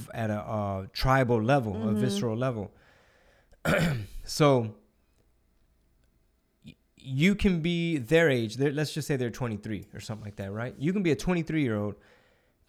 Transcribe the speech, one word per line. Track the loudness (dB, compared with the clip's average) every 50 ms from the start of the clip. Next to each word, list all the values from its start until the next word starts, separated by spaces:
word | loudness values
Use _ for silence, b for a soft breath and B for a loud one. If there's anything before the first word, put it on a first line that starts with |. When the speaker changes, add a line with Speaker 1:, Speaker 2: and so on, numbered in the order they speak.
| -14 -12 -8
Speaker 1:
at | -6 -4 -4
a, | -4 -4
uh, | -4 -6 -4 -4 -2 -2 -4 -6 -6 -8 -6
tribal | -2 2 2 4 4 4 4 2 2 4
level, | 2 2 2 2 -2 -4
a | -4
Speaker 2:
Mm-hmm. | -2 -2 0 0
Speaker 1:
visceral | 0 0 0 0 -2 -2 -2 -2
level. | -4 -4 -4 -6 -8 -10 b b b b b b b b b b b b b b b b b _ -2
<clears throat> | 0 0 2 2 0 -2 -4 -6 -10 -12 -14 -12
So | -8 0 4 4 6 6 4 2 -2 -8 -12 _ _ _ _ _ _ _ _ _ _ _ _ _ _ _ _ _ _ _ _ _ _ _ _ _ _ _ _ _ _ _ _ _ _ _ _ _
y-, | -20 -20 _ _ _ _ _
you | -10 -6 0 4 4 4 4
can | 6 4 4 4 4
be | 0 0 0 0 0 0 -2 -2
their | 0 4 4 6 6 6
age. | 4 2 0 -2 -2 0
They're, | 0 0
let's | 0 0 -2 -2 -4
just | -6 -4 -2
say | -2
they're | 0 0 -2
twenty-three | -2 -4 -4 -4 -4 -6 -6 -8 -8 -8 -8 -12 -16
or | -16
something | -10 -10 -10 -10 -10
like | -14 -12 -10
that, | -10 -8
right? | -8 -8 -8 -8 -8 -4
You | -2 -2 0
can | 2 2
be | 2
a | 2
twenty-three-year-old | 2 2 0 0 0 0 -2 0 0 0 2 0 0 0 -2 -4 -8 b b b b b b b b b b b b _